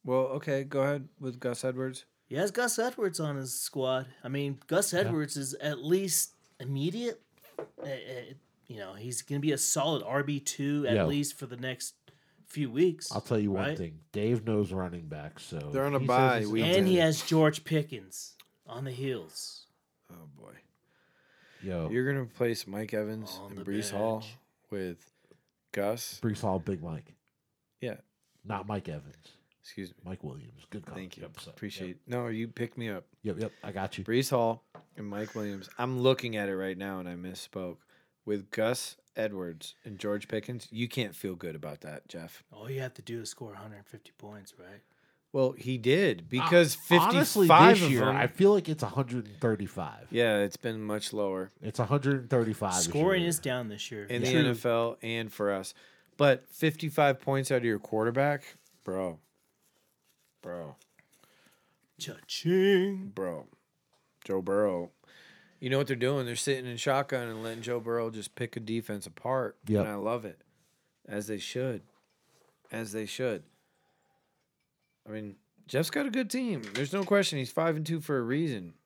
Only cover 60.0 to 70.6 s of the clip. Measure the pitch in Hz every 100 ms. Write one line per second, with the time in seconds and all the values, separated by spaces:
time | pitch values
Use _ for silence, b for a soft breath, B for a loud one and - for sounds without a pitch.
60 | _ _ _ _ 90 87 78 67 _ _
61 | b b b b b b b b _ -
62 | - - - - 165 185 196 190 196 190
63 | 196 - 92 80 55 _ _ _ _ _
64 | _ _ - 95 92 101 104 90 87 _
65 | B B B B B B 131 135 139 123
66 | 131 139 120 117 - 135 123 117 143 135
67 | 139 131 120 110 113 113 117 120 113 117
68 | 113 110 101 - 120 120 110 113 113 104
69 | - - 120 131 110 - 101 107 107 104
70 | 104 120 107 - _ _